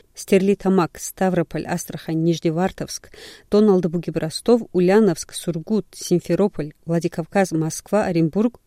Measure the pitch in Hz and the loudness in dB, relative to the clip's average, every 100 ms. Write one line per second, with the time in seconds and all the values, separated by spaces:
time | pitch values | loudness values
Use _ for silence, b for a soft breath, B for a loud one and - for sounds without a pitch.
0 | b - - 196 196 202 190 190 156 - | b -12 0 2 2 0 2 2 2 -4
1 | - - 190 180 160 160 - 170 - 160 | -12 -2 0 0 -2 -6 -6 -6 -8 -12
2 | - 160 165 160 170 160 185 - 147 - | -6 -2 0 0 -2 -2 -2 -4 -12 -12
3 | - B B B B 208 214 185 175 175 | -16 B B B B 2 4 4 2 -4
4 | 165 160 156 - - 233 - 180 175 202 | -6 -6 -6 -4 2 2 2 0 4 6
5 | 214 165 - - - 160 156 214 - - | 4 0 -8 -10 -6 -6 -2 -4 -4 -10
6 | - 175 - 170 202 - 151 - - 170 | -2 -2 0 0 0 -2 -12 -10 -4 -2
7 | 165 - 160 202 190 160 156 - - 202 | -2 -6 -4 0 0 0 -2 -6 -2 -2
8 | 196 170 160 196 233 - | 0 0 0 0 -2 -4